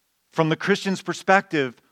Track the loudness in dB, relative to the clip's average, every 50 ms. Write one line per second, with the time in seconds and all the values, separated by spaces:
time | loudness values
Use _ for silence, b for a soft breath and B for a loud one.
0 | _ _ _ _ _ _ -2 0 0 0 0 -2 0 0 0 0 0 -4 -4 -4
1 | -6 -8 -8 -4 2 4 4 4 4 0 -2 -2 -2 -2 -4 _ _ _